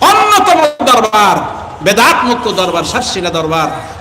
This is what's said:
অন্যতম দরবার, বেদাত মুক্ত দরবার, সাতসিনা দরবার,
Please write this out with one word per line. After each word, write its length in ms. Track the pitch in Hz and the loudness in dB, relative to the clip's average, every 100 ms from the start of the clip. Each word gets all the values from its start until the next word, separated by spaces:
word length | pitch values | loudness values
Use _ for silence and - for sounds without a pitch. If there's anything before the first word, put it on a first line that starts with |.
অন্যতম 840 | 349 427 415 415 - 311 302 294 - | 2 4 4 2 4 2 2 0 2
দরবার, 500 | 247 220 214 196 170 - - - - | 2 2 2 2 0 -4 -10 -12 -6
বেদাত 420 | - 208 277 - | -2 2 2 2
মুক্ত 240 | 247 233 220 | 0 -2 -4
দরবার, 360 | 185 180 170 | -2 -2 -2
সাতসিনা 460 | 160 233 233 196 175 | -2 -4 -4 -4 -4
দরবার, 380 | 165 156 165 147 - - - | -4 -2 -2 -2 -4 -12 -10